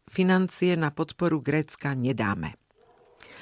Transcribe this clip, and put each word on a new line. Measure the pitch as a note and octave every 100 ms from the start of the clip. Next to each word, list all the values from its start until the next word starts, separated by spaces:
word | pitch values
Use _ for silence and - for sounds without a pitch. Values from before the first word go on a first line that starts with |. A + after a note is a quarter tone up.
financie | - - F#3 F#3 F#3 - F3+
na | E3+ D#3
podporu | - D#3+ - F3 D#3+
Grécka | B2+ D#3 D3+ - C#3+
nedáme. | C3 B2 A#2 G#2 G2 D2+ - _ _ _ _ _ - - -